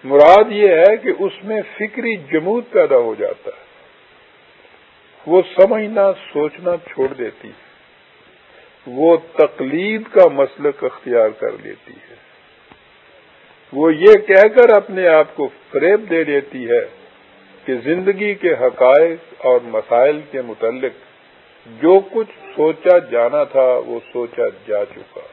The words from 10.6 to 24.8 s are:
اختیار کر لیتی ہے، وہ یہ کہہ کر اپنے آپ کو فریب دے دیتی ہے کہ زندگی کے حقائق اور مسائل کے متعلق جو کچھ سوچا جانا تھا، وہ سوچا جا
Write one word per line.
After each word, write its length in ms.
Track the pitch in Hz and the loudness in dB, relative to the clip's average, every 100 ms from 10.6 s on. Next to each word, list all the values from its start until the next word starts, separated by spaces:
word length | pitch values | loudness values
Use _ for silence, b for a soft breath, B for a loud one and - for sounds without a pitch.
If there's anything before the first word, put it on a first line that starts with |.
| 147 139 | -8 -6
اختیار 460 | 127 - 131 120 110 | -10 -10 -4 0 0
کر 220 | 107 - 107 | -2 -10 -10
لیتی 300 | 104 - - | -20 -20 -20
ہے، 220 | - - - _ _ _ _ _ - _ _ _ _ _ _ _ _ _ | -20 -20 -20 _ _ _ _ _ -20 _ _ _ _ _ _ _ _ _
وہ 200 | 135 160 | -2 -2
یہ 200 | 156 196 214 208 | 4 6 6 4
کہہ 200 | 190 214 233 | 4 4 4
کر 120 | 233 208 | 4 4
اپنے 320 | 196 185 180 | 0 -2 2
آپ 280 | 156 151 - | 2 0 -4
کو 120 | 135 - _ | -10 -10 _
فریب 380 | 135 160 214 214 | -4 0 -2 -2
دے 140 | 165 | -4
دیتی 460 | 151 143 139 131 117 | -2 -4 -6 -14 -4
ہے 160 | 120 - - - _ _ _ _ _ - | -4 -4 -16 -20 _ _ _ _ _ -10
کہ 80 | 127 | -8
زندگی 500 | 120 175 190 190 208 196 | -6 -4 -4 -4 -6 -4
کے 180 | 175 | -4
حقائق 680 | 131 127 - 127 143 170 165 - - 131 | -2 -2 2 4 4 2 -2 -16 -8 -2
اور 140 | 123 | -2
مسائل 580 | 117 110 - 117 139 151 151 | -2 -8 -2 0 0 -2 -10
کے 100 | 135 | -14
متعلق 520 | 120 107 113 127 131 - _ _ _ _ _ _ 233 113 | -12 -8 -8 -6 -10 -12 _ _ _ _ _ _ -20 -2
جو 180 | 156 196 196 | 2 2 2
کچھ 200 | 226 214 - - - | -8 -8 -14 -16 -4
سوچا 420 | 156 160 180 175 170 | -4 -2 2 2 2
جانا 320 | 117 117 147 | -2 -2 -2
تھا، 240 | 143 135 127 123 120 | -2 0 0 -2 -6
وہ 140 | 117 - | -14 -12
سوچا 340 | 123 117 123 113 - - | -12 -10 -6 -8 -8 -10
جا 180 | 104 | -8